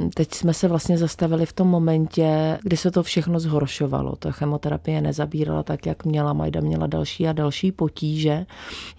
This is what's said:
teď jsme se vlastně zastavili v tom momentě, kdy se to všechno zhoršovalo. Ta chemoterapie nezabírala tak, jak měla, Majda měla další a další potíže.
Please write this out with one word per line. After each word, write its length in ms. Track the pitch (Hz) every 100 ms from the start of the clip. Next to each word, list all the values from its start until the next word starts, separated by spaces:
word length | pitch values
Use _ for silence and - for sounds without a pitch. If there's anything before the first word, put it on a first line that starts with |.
| 170
teď 200 | - 156
jsme 200 | - 170
se 140 | 160 185
vlastně 300 | 165 - 170
zastavili 480 | 165 - 165 165 165
v 60 |
tom 160 | - 185
momentě, 880 | 175 165 160 156 - 160 156 156 160
kdy 140 | 175 170
se 140 | 180
to 120 | 180
všechno 380 | 170 170 165 170
zhoršovalo. 760 | 160 151 139 - 143 139 135 -
Ta 140 | 156
chemoterapie 720 | - 147 147 147 147 - 156
nezabírala 640 | 147 147 147 156 151 156
tak, 240 | 151 151 165
jak 180 | 156
měla, 280 | 156 151 147
Majda 280 | 147 156 156
měla 260 | 151 160 151
další 420 | 156 147 - 165
a 40 |
další 400 | 156 147 - 190
potíže. 760 | - 156 - 156 156 156 151 185 - - - -